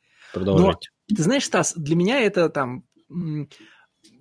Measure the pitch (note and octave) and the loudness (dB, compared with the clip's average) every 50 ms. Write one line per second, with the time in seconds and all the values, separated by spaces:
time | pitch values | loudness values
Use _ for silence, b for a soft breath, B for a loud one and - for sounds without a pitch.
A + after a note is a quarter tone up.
0 | b b b b b b b - - C#3 F#2+ E3+ F3+ F#3+ E3 - - - _ _ | b b b b b b b -4 0 2 4 4 4 4 2 -2 -6 -20 _ _
1 | _ - G#3+ F#3 D3+ G3 C4+ C#4+ - - - - - - - E3+ D3 C#3+ E3 F3 | _ -4 -2 0 0 0 0 -2 -2 -2 -2 -2 -2 -2 -4 -4 0 0 2 2
2 | F3 G#3 C4 C#4+ A3 G3+ G3+ F3+ E3 D3+ - D3 C3+ B2 B2+ - - _ _ _ | 2 2 2 2 0 0 2 2 0 0 0 -2 -4 -4 -6 -10 -14 _ _ _
3 | _ - E3 F3 E3+ D#3 D3+ D3+ C#3 - b b b b b b b b _ _ | _ -14 -12 -10 -8 -6 -6 -8 -8 -10 b b b b b b b b _ _
4 | _ - _ - | _ -20 _ -20